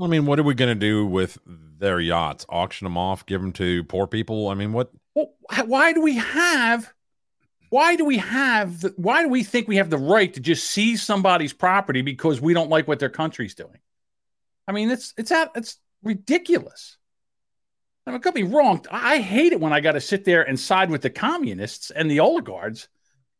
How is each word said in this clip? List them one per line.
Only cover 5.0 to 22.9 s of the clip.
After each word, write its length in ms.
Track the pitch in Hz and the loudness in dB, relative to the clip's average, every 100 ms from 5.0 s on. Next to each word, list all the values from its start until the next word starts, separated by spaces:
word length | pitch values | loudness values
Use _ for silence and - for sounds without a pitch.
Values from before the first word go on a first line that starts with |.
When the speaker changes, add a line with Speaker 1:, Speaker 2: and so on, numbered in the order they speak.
| _ | _
Speaker 2:
Well, 200 | - 285 _ - | -4 -4 _ -10
wh-, 180 | 202 226 | -6 -2
why 240 | 269 320 | 2 4
do 80 | 320 | 4
we 140 | 311 247 | 2 0
have, 760 | 220 294 349 302 233 233 226 _ _ _ _ _ _ _ - | -2 0 2 2 2 0 -4 _ _ _ _ _ _ _ -2
why 280 | 247 330 349 | 2 4 4
do 80 | |
we 120 | 294 247 | 2 0
have, 600 | 180 254 277 220 202 170 | -2 -2 2 0 0 -4
the, 140 | 185 - | -6 -2
why 260 | 180 285 | 0 2
do 60 | 320 | 2
we 140 | 254 | 0
think 260 | - 240 226 | 0 -4 0
we 80 | 196 | 0
have 140 | 185 | 2
the 80 | 151 | 0
right 340 | 139 214 185 | 2 4 4
to 80 | 139 | -2
just 300 | 127 165 - | -2 -2 -2
seize 320 | - 220 226 | 0 0 0
somebody's 500 | - 202 190 180 147 | -2 2 4 2 0
property 480 | - 180 190 196 131 | 0 2 2 0 -2
because 380 | 135 131 160 135 | -2 -2 0 0
we 140 | 151 | 2
don't 160 | 170 156 | 2 2
like 180 | 160 156 | 0 2
what 100 | 143 | -2
their 120 | 135 | -2
country's 440 | - 160 - 104 | -2 -6 -4 -12
doing? 240 | - - - _ _ _ _ _ _ _ _ - | -10 -20 -20 _ _ _ _ _ _ _ _ -8
I 60 | |
mean, 180 | 208 220 | -4 -2
it's, 220 | 247 - - | -4 -8 -10
it's 120 | 226 | -2
out, 180 | 339 320 | 0 0
it's 240 | 240 226 - _ _ | -4 -12 -16 _ _
ridiculous. 920 | 208 196 - 339 349 339 - - - _ _ _ _ _ _ _ _ _ _ _ - | -6 -6 0 -2 2 0 -2 -20 -20 _ _ _ _ _ _ _ _ _ _ _ -12
I 40 | |
mean, 100 | 247 | -4
don't 140 | 359 | -2
get 0 | |
me 140 | 339 185 | -2 0
wrong. 360 | 277 277 175 - | 4 4 2 -2
I, 240 | 220 240 | -4 0
I 40 | 294 | 0
hate 320 | 190 214 339 | 2 2 4
it 80 | 226 | 2
when 120 | 156 | 2
I 80 | 151 | 2
gotta 200 | 156 147 | 2 0
sit 240 | - 196 | -2 -2
there 180 | 196 170 | 2 4
and 160 | 143 131 | 4 -2
side 320 | - 190 190 | 0 2 2
with 120 | 151 | 0
the 80 | 127 | -4
communists 800 | - 233 349 254 95 107 - - | -2 -2 -2 -4 -6 -8 -10 -12
and 200 | 151 160 | -4 -2
the 100 | 147 | 4
oligarchs, 680 | 185 339 - 92 101 110 - | 4 2 -4 -10 -10 -10 -18